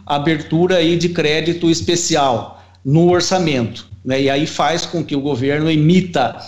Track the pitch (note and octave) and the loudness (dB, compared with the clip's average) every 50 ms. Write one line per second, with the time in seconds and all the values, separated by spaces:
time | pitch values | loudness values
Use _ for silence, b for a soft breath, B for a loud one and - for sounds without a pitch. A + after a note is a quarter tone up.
0 | B - D3 C#3+ C#3+ E3 D#3+ D3 - - D#3 D#3+ F3 F#3 F#3 F3+ E3 E3 F3 E3 | B -4 -4 -2 0 0 -2 -2 -2 -2 0 0 2 2 2 2 2 2 2 0
1 | D#3+ F3 E3+ E3+ D3+ D3 D3+ D#3+ D#3 E3 E3 E3+ - E3 E3 - - - F3 F3 | 0 -2 -2 0 0 0 0 0 0 -2 -2 0 2 2 2 2 0 -2 -2 -2
2 | - - D#3+ D3+ C#3 C3+ A#2+ G#2+ G2 B B B B B B B - C3+ C#3+ E3 | -2 0 0 0 2 2 0 -2 -4 B B B B B B B -2 2 2 4
3 | E3+ F3 F3+ F3+ E3+ - G3 F#3 F3 D#3 C#3+ B2+ A#2 G#2+ A#2+ - - - - - | 4 4 4 2 2 0 -2 0 0 0 0 -2 -2 -4 -6 -10 -16 -18 -20 -12
4 | - C3 C3 C3+ C#3 C3+ C#3 C#3+ D#3 D3+ - - D#3+ D3 E3 E3+ - - - E3+ | -6 -4 -2 0 0 0 0 0 -2 -4 -2 -2 -2 0 0 -2 -4 -6 -6 -6
5 | D3+ - D3 C#3 C3+ D3 C#3+ A#2+ B2+ C#3 C#3+ D3+ D3+ D#3+ D#3+ D3+ D3+ D#3 F3 F#3 | -4 -4 -4 -4 -2 -2 -4 -2 -2 -2 0 0 0 0 2 2 4 4 4 4
6 | F3 F3 E3+ D3+ B2 A2+ - B B | 2 2 0 -2 -2 -2 -2 B B